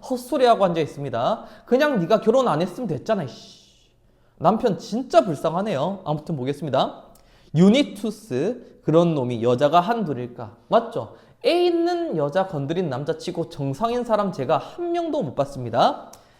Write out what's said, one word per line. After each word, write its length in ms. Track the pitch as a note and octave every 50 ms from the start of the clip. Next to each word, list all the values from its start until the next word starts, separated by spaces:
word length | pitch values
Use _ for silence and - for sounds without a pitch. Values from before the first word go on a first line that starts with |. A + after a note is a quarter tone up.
| - -
헛소리하고 560 | C4 B3 B3 - D#4 D4 B3+ A#3+ A3+ F#3+ G3
앉아 160 | F#3 E3+ E3
있습니다. 680 | D#3 - - C#3 C#3+ C#3 A#2 A2+ A#2+ D#3+ G#3+ A#3 - - - - -
그냥 340 | - A#3 C4 D4+ D4+ C#4+ G#3
네가 220 | E3 D#3+ A3 G#3+
결혼 260 | - G#3+ A3+ C4+ C4 A3
안 140 | D#3 D3
했으면 260 | F3 G3 - - B3+ G3
됐잖아, 360 | D#3 A#2+ - - A3 G3 D#3
이씨. 420 | B2 - - - - - - _ _ _ _ _ _ _ _ _ _ _ _ _ _ _ _
남편 400 | C3 E3 G#3 G#3+ C4 A#3 F3+ -
진짜 480 | - - G3+ A#3 C4+ - - E4+ C4+
불쌍하네요. 760 | G3+ D3+ - - E3 D#3+ F3 G3+ A3 F#3 C3 C#3+ F3+ G3 - -
아무튼 320 | D3 D3+ D3+ D3+ - E3+ C#3+
보겠습니다. 680 | B2+ C3+ C#3+ C#3+ E3+ D3+ C3 C3+ F3 B3+ - - - - - - _ _ _ _ _ - -
유니투스, 1300 | D3+ F3+ G3 G#3+ C#4 C#4+ G3 - - - A3 G#3 - - - B2+ B2 D3 G3+ B3 - - - - - _
그런 320 | - D3+ E3 F3 E3+ D#3+
놈이 260 | D3 B2+ B2 B2 A2+
여자가 380 | A2 B2 B2 B2 C#3+ D3 D#3 F3
한둘일까? 800 | E3+ G#3 A#3+ A#3 G#3 D#3+ C#3 B2 B2 A#2+ - - A#2+ G#2 - _ _ _
맞죠? 480 | F3+ A3+ A3+ - - C#3 A2+ - - - - _ - _ -
애 220 | B3+ D#4+ F4 F4
있는 520 | F4+ E4+ E4+ E4+ E4+ F4 E4+ E4+ D#4+ A#3 D#3+
여자 300 | C#3+ D3 D3 F#3 F#3+ F#3+
건드린 420 | - D3 C#3 C#3 D#3+ F3+ F#3 D#3
남자치고 600 | B2+ A#2+ - - D#3+ - - - - - E3 -
정상인 540 | - - C#3 C#3 C3+ - A3 A#3 A#3+ B3 A#3+
사람 280 | A#3+ A3 G#3 G3+ G3
제가 260 | F3 - - - D#3+ C#3
한 340 | - - - - F4 F4
명도 320 | E4+ F4 E4+ E4 D4+ D4+ G#3+
못 120 | C3+ A#2
봤습니다. 760 | - C#3 - - C3 B2 A#2 G#2+ A#2+ E3 B3 D4 - - - - - _ _ _ _